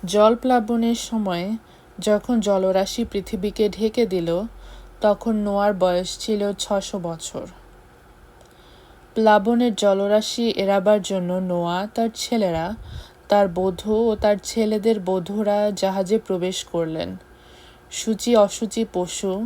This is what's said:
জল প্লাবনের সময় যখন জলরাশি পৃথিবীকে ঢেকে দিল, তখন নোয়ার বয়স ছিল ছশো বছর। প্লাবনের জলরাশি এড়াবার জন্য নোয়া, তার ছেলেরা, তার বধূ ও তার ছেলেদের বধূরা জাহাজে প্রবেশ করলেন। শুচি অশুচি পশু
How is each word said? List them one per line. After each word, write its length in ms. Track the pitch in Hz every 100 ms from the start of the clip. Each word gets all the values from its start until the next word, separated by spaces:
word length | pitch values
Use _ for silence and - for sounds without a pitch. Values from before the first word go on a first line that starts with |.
| 185
জল 280 | 202 214 233
প্লাবনের 640 | 262 247 220 233 233 233 -
সময় 360 | 226 202 175 180 226 - - - -
যখন 360 | 196 208 - 240
জলরাশি 640 | 202 196 190 190 196 - 226
পৃথিবীকে 600 | 202 190 214 208 202 214
ঢেকে 340 | 196 220 220 220
দিল, 240 | 185 165 170 226 - - - - -
তখন 320 | 214 202 - 220
নোয়ার 300 | 208 202 202
বয়স 360 | 202 185 175 185 -
ছিল 240 | - 208 202
ছশো 440 | 196 - 202 190 202
বছর। 460 | 170 165 - - 170 - - - - - - - - - - - - - - - - -
প্লাবনের 580 | 220 208 202 233 240 202
জলরাশি 680 | 202 196 202 214 214 - 233 -
এড়াবার 380 | 196 196 190 214
জন্য 280 | 180 196 175 180 185
নোয়া, 280 | 175 170 175 208
তার 160 | - 226 220
ছেলেরা, 520 | - 233 196 165 170 220 - - - - -
তার 180 | 202 202
বধূ 480 | 175 190 180 208 214 233
ও 40 | 214
তার 220 | 214 202
ছেলেদের 540 | - - 214 214 208 220
বধূরা 600 | 180 190 170 202 208 208 208 196
জাহাজে 420 | 190 190 180 220
প্রবেশ 380 | - 185 180 185
করলেন। 460 | - 170 165 160 170 185 - - - - - - -
শুচি 400 | - - 214 - 240
অশুচি 480 | 202 - 220 - 220
পশু 380 | 180 180 - 196 190